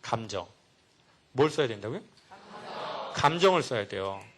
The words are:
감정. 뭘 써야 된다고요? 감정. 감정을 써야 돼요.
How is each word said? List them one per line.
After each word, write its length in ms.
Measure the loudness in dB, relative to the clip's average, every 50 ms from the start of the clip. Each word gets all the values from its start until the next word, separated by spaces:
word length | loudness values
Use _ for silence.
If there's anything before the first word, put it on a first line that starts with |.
감정. 460 | -2 -4 -4 -4 -4 -6 -6 -8 -8 -8 -16 _ _ _ _ _ _ _ _ _ _ _ _ _ _ _
뭘 180 | _ 2 2 2
써야 180 | 4 2 0
된다고요? 340 | 0 0 -6 -6 -8 -8 -8 -12 -14 _ -20 _ _
감정. 840 | -20 -20 -20 -18 -18 -16 -14 -12 -12 -10 -10 -8 -8 -8 -10 -8 -4
감정을 500 | 2 2 2 4 6 6 6 6 6 2
써야 240 | 2 -2 -2 -2
돼요. 340 | -2 -4 -4 -4 -4 -6 -8 -12 -18 -20